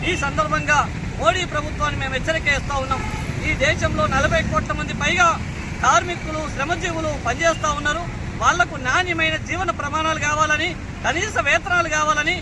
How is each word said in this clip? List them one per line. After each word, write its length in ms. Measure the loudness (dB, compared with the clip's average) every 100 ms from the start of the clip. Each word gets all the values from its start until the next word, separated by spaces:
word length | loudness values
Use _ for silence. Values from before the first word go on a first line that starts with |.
| 0
ఈ 20 | 0
సందర్భంగా 540 | 0 0 0 0 2 2 2 -4 -6 0
మోడీ 220 | 2 2 0
ప్రభుత్వాన్ని 440 | -4 -4 -2 -2 -2
మేము 120 | -2 -2
హెచ్చరిక 280 | -2 0 2
చేస్తా 220 | 0 0 -2
ఉన్నాం. 180 | -2 -2 -2 -4 -4 -4 -2
ఈ 40 | 2 2
దేశంలో 380 | 2 0 2 2
నలభై 280 | 2 2 2 2
కోట్ల 220 | 0 0 -2
మంది 140 | -2 -2
పైగా 260 | 0 4 4 4 -4 -8 -8 0
కార్మికులు, 580 | 4 4 2 -6 -4 -4 -4
శ్రమజీవులు 580 | -4 -2 -2 -2 -2 -2 -2 -2
పనిచేస్తా 440 | 2 2 2 0 0
ఉన్నారు. 240 | -2 -2 -4 -6 -8 0
వాళ్లకు 320 | 2 4 0 0 0
నాణ్యమైన 480 | 0 2 2 0 0 -2
జీవన 220 | -2 -2 -2
ప్రమాణాలు 400 | -2 0 0 0 0
కావాలని, 420 | 2 2 2 0 -4 -8 -4 -2
కనీస 300 | 0 -2 0 2
వేతనాలు 400 | 2 2 2 2 2
కావాలని 380 | 2 2 2 -2